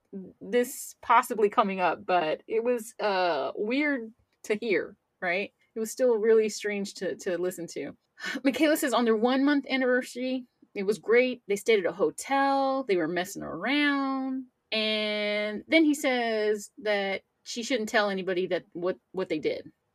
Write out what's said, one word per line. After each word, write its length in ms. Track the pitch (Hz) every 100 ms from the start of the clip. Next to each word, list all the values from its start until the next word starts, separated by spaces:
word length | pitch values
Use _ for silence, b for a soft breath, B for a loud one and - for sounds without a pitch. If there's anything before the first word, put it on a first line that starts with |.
| _ 196 185 -
this 540 | 185 247 247 - - -
possibly 480 | - 240 247 226 208
coming 300 | - 208 190
up, 260 | 175 156 -
but 360 | 180 156 - -
it 160 | 220 233
was, 280 | 247 214 -
uh, 520 | 214 190 180 165 135 -
weird 560 | 208 269 302 269 226 - _ _
to 120 | - 208
hear, 420 | 233 165 - - _ _
right? 320 | 185 180 196 _ _
It 60 | 226
was 100 | 220
still 280 | - 254 226
really 320 | 226 220 214
strange 460 | - 208 202 202 -
to, 200 | 180 -
to 180 | 196 175
listen 280 | 180 180 165
to. 260 | - 143 - _ -
<sighs> 260 | - -
Michaela 320 | 269 240 302 302
says 180 | 294
on 120 | 220 233
their 100 | 220
one-month 500 | 240 262 277 285 -
anniversary, 760 | 262 254 247 254 240 254 254 247 _ _ 202
it 80 |
was 160 | 190 214
great. 420 | - 240 254 247 -
They 80 | 202
stayed 240 | - 214
at 100 | 165
a 60 | -
hotel. 880 | 156 - - 269 277 277 269 269 254
They 100 | 180
were 100 | 160
messing 340 | 175 190 -
around. 1040 | 151 156 214 294 294 277 269 269 262 262 254 _ _
And 880 | 220 214 214 214 208 208 208 208 208 -
then 160 | 311 302
he 80 |
says 800 | 285 285 247 233 220 214 214 - -
that 380 | 214 202 196 190 - _ -
she 180 | 240
shouldn't 240 | 233 247 214
tell 200 | 226 208
anybody 380 | 190 180 180 185
that 180 | 180 -
what, 240 | 175 175 - _
what 160 | 185 185
they 100 | 156
did. 320 | 147 - - - _